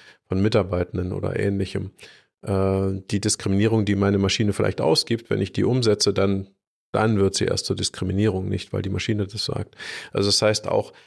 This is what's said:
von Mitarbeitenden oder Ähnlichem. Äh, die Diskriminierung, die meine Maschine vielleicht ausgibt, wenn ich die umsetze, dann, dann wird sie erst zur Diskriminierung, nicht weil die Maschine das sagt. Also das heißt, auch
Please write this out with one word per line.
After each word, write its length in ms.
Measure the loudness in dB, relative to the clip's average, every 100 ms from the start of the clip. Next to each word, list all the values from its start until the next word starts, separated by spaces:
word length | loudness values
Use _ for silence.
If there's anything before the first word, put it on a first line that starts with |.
| -20 -16 -4
von 140 | 0
Mitarbeitenden 720 | 2 2 0 -2 -2 -4 -4
oder 260 | -4 -4 -2
Ähnlichem. 520 | 0 -2 -4 -6 -8 -14 -20 -20 _ _
Äh, 640 | -2 0 2 2 0 -2 -2
die 100 | -2
Diskriminierung, 640 | 0 -2 0 2 4 2 2
die 80 |
meine 240 | 2 2 2
Maschine 340 | 2 2 0
vielleicht 300 | 2 0 0
ausgibt, 480 | 2 2 2 -2 -2
wenn 120 | -2
ich 120 | -2
die 100 | 0
umsetze, 480 | 2 2 2 2 2
dann, 360 | 2 2 0 -4 _ _ _ _
dann 260 | 0 2 4
wird 160 | 2 2
sie 80 |
erst 220 | -2 -2 -4
zur 100 | -4
Diskriminierung, 720 | -4 -4 -2 2 2 0 -2
nicht 240 | -6 -4
weil 100 | -6
die 80 | -4
Maschine 380 | -4 -2 -2 -4
das 160 | -6
sagt. 320 | -4 -4 -8 -12 -14 -14 -8
Also 160 | -2 0
das 120 | 2
heißt, 280 | 2 0 0
auch 240 | -2 -2 -10